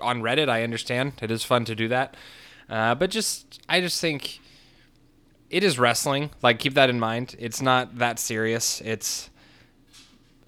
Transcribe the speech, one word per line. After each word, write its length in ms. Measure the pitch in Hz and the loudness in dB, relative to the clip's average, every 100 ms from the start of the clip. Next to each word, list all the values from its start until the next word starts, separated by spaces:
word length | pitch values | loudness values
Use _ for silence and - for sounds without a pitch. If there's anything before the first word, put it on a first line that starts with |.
on 200 | 117 123 | -4 -2
Reddit. 280 | 113 135 147 | 0 0 2
I 160 | 117 | 0
understand 480 | 117 117 - 123 139 - | 0 -4 -4 -2 -2 -4
it 80 | 110 | -4
is 140 | 113 | -2
fun 200 | - 123 113 | 2 0 0
to 100 | 110 | -2
do 100 | 113 | 0
that, 280 | 123 131 - - - - - - | 0 -2 -6 -20 -20 -20 -20 -8
uh, 280 | 110 110 123 | 0 2 2
but 140 | 185 | 0
just, 520 | 214 208 - - - - | 0 -4 -6 -10 -16 -2
I 120 | 170 | 0
just 200 | 180 - | 0 0
think 400 | 170 147 - - - - - _ _ _ _ _ _ _ - | -2 -2 -6 -12 -20 -20 -20 _ _ _ _ _ _ _ -6
it 100 | 170 | 0
is 160 | 196 127 | 2 4
wrestling. 520 | 123 123 147 139 147 - | 4 4 0 -2 -2 0
Like, 160 | 123 117 | 2 4
keep 160 | 143 | 2
that 160 | 139 135 | 4 4
in 80 | 120 | 4
mind. 380 | 113 113 127 - | 0 -2 -6 -8
It's 240 | 117 - | -10 -2
not 360 | 131 127 127 120 | 2 2 0 -2
that 200 | 120 117 | -2 -2
serious. 600 | - 113 110 113 - - | -4 -2 0 0 -2 -4
It's, 500 | 110 110 - - - _ - - - _ _ - - _ _ _ | -6 -6 -6 -8 -10 _ -20 -20 -20 _ _ -20 -20 _ _ _